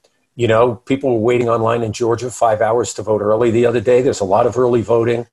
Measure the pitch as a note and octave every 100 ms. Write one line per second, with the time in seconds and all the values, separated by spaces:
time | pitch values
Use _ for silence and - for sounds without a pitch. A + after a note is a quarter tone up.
0 | _ _ _ - A2+ A2 B2 G#2+ - C3+
1 | C#3 A#2 A#2 B2 A#2 A2+ A2+ A#2+ A2+ G2
2 | A2+ A#2 B2 - A#2+ G#2+ A2 A#2+ G2+ -
3 | G2+ G#2+ G#2 A2 A#2+ A2+ A#2 A#2+ B2 B2
4 | C3 - F#2 G#2 A#2+ A#2+ B2 A#2+ G#2 A#2
5 | A2+ A#2 A#2